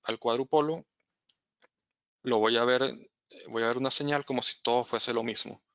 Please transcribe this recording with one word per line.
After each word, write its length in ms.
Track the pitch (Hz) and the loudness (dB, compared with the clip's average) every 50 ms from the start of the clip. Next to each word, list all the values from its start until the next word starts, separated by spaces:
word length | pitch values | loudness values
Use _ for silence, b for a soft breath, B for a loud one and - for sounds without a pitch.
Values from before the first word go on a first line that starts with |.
| - | -8
al 160 | - 110 113 | -8 -8 -4
cuadrupolo, 680 | - 120 117 123 135 131 - 156 147 156 160 170 160 _ _ _ _ _ _ _ _ - - _ _ _ _ _ _ _ _ _ _ _ _ _ _ _ _ _ - | -2 0 0 0 0 2 2 2 2 2 -2 -6 -10 _ _ _ _ _ _ _ _ -20 -20 _ _ _ _ _ _ _ _ _ _ _ _ _ _ _ _ _ -2
lo 160 | 127 120 110 | 0 2 4
voy 180 | 107 110 117 | 4 4 4
a 80 | 117 120 | 4 4
ver, 280 | 123 127 127 131 139 127 - - - _ _ _ _ - - - | 4 2 2 0 -2 -4 -8 -14 -20 _ _ _ _ -20 -20 -16
voy 160 | - 107 113 113 | -8 -4 -2 0
a 60 | 113 | 0
ver 100 | 120 127 | 0 0
una 120 | 131 135 | 0 -2
señal 340 | - - 143 143 147 143 - | -2 -2 0 -2 -2 -2 -2
como 180 | - 135 123 117 | -2 -2 -2 -2
si 180 | - - - - | -2 -4 -2 0
todo 220 | 117 120 123 120 | 0 2 2 0
fuese 280 | - - 110 - - 120 | 0 -2 -2 -2 0 0
lo 100 | 117 113 | -2 -2
mismo. 400 | 117 107 - - - - - _ _ _ | -2 -2 -4 -4 -4 -10 -16 _ _ _